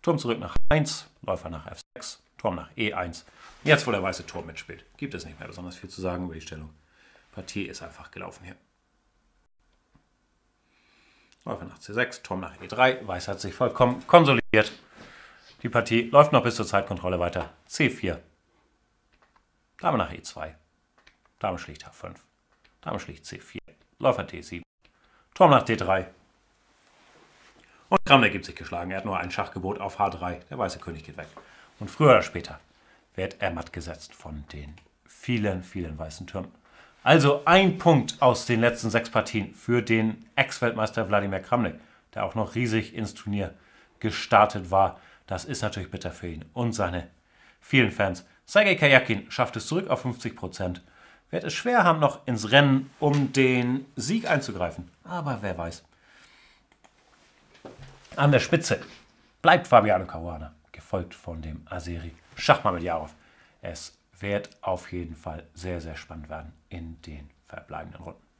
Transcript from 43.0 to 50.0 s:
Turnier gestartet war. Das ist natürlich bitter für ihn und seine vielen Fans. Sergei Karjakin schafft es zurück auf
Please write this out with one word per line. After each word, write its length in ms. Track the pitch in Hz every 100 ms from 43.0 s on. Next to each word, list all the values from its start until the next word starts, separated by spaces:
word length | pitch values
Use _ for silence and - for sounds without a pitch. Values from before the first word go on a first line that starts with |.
| 104
Turnier 400 | - 107 104 90 - _ _ _ _
gestartet 720 | 110 - - 107 107 104 90
war. 300 | 95 95 - - _ -
Das 200 | 92 -
ist 160 | 135
natürlich 280 | 107 - 90
bitter 200 | 90 87
für 180 | - 87
ihn 160 | 78 -
und 220 | 120 120
seine 340 | 110 92 87 - _ _ _ _ _
vielen 320 | - 135 113
Fans. 360 | - 98 92 - _
Sergei 300 | - 202 208
Karjakin 560 | 170 147 131 127 185 -
schafft 260 | - 120 113
es 100 | -
zurück 220 | 165 196
auf 140 | -